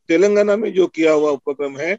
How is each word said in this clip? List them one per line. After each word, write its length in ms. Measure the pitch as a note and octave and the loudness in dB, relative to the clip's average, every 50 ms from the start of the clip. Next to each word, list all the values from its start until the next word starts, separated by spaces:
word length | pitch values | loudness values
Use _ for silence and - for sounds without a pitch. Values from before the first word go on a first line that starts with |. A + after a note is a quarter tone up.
| _ | _
तेलंगाना 480 | - E3 E3 F#3+ G#3 G#3 G3+ G#3 G#3 G3+ | -2 0 2 2 2 2 2 2 2 0
में 180 | G#3+ G#3+ G3+ - | -2 -2 -2 0
जो 140 | F#3+ F3 | 0 0
किया 240 | - - D#3+ D#3+ D#3 | 0 0 0 2 2
हुआ 200 | D#3 D3+ D3+ D3+ | 2 2 2 0
उपक्रम 460 | C#3+ C3 - D3 C#3 C#3 C#3+ C#3+ C#3 | -2 -4 -6 -8 -8 -6 -6 -8 -8
है, 160 | C#3 D3+ E3+ G3+ | -8 -6 -6 -6